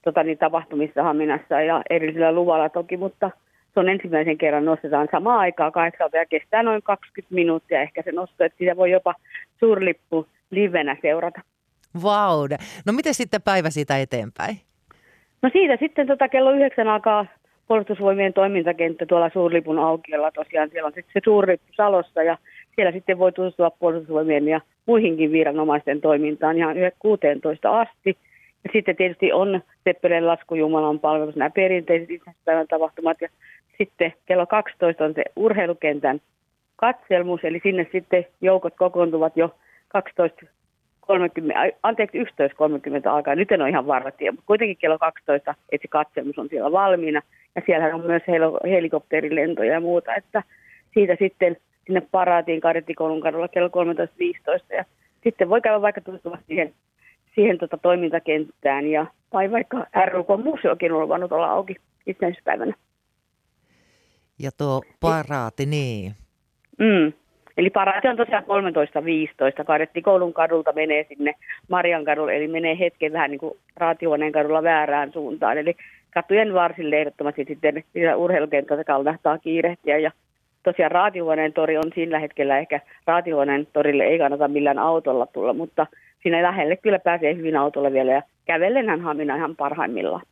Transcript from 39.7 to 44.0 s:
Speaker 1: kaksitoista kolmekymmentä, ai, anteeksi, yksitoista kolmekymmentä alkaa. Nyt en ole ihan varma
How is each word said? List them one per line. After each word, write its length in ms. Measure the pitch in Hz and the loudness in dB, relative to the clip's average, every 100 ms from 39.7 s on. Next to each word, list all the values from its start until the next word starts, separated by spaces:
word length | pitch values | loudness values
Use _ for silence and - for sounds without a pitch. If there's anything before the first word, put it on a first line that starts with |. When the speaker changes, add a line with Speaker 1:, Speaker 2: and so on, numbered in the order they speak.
| _ _ | _ _
Speaker 1:
kaksitoista 580 | 202 - - 170 - - _ _ _ _ _ | -6 -4 -2 -2 -2 -20 _ _ _ _ _
kolmekymmentä, 600 | - 190 175 170 156 - | -2 0 0 -2 -4 0
ai, 120 | 170 - | -2 0
anteeksi, 360 | 208 226 208 - | -2 0 -4 -4
yksitoista 380 | 240 - 139 - | -8 -2 -2 2
kolmekymmentä 560 | 151 147 143 139 113 | 0 0 -4 -4 0
alkaa. 220 | 147 143 | -2 0
Nyt 180 | 147 196 | -2 2
en 100 | 196 | 2
ole 60 | 165 | 2
ihan 180 | 165 131 | 0 0
varma 240 | 135 | -2